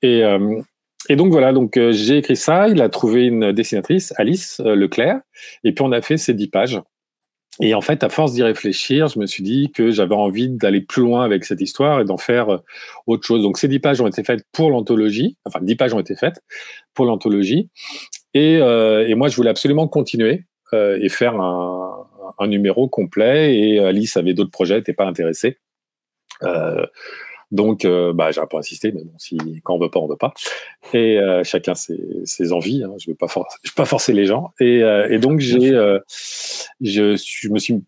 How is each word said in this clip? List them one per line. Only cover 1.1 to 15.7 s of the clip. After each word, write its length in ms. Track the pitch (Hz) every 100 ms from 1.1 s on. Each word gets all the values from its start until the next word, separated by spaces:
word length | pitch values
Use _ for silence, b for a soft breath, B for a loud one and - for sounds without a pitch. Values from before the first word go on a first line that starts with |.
et 60 | 143
donc, 160 | 185
voilà, 200 | 160 131
donc, 240 | 131 120 131
euh, 160 | 117
j'ai 240 | 110 107 147
écrit 200 | 139 123
ça. 300 | - 170 208
Il 120 | 190
a 80 | 117
trouvé 380 | - 120 117 123
une 260 | 117 107
dessinatrice, 600 | 101 113 107 - 185 185 -
Alice, 460 | 110 180 - -
euh, 100 | 113
Leclerc. 460 | 101 98 - 131 262 - B B B
Et 80 | 117
puis, 120 | -
on 80 | 139
a 80 | 120
fait 160 | - 160
ces 160 | -
dix 160 | 113 101
pages. 320 | 98 120 110 - _ _ _ _ _ _ -
Et 140 | 110
en 60 | 110
fait, 200 | - 151
à 60 | -
force 240 | - 156
d'y 100 | 120
réfléchir, 640 | 117 110 104 95 - 135 156
je 100 | 117
me 60 | 101
suis 160 | -
dit 260 | 95 131 139
que 200 | - 117
j'avais 220 | 107 92
envie 340 | 104 101 98 127
d'aller 320 | 123 104 98
plus 220 | 98 -
loin 220 | 120 120
avec 200 | 123 98
cette 160 | - 92
histoire 400 | 95 - 139 143
et 40 |
d'en 120 | 101 90
faire, 320 | - 120 113
euh, 40 | 90 - B B B -
autre 180 | 113 -
chose. 160 | 117
Donc, 160 | 104 92
ces 100 | 143
dix 120 | 135
pages 200 | 147 131
ont 80 | 113
été 160 | 95
faites 200 | 101 117 -
pour 200 | - 160
l'anthologie. 640 | 127 104 113 107 104 180 -
Enfin, 160 | - 85
dix 160 | 92